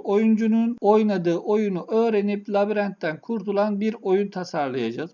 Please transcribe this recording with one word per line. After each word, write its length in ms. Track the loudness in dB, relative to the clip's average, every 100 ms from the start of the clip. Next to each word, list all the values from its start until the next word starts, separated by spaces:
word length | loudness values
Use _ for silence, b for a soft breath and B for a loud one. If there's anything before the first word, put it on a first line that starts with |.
Oyuncunun 720 | 0 2 4 4 2 2 0 0
oynadığı 560 | 4 4 4 0 0 -2
oyunu 480 | 0 0 0 -4 -2
öğrenip 600 | 0 2 2 0 -4 -2
labirentten 720 | 0 0 0 -4 -4 -6 -6
kurtulan 580 | -6 -6 -2 0 0 0
bir 160 | -2 -2
oyun 280 | 0 0 0
tasarlayacağız. 840 | -4 -6 -4 -2 -2 -4 -4 -8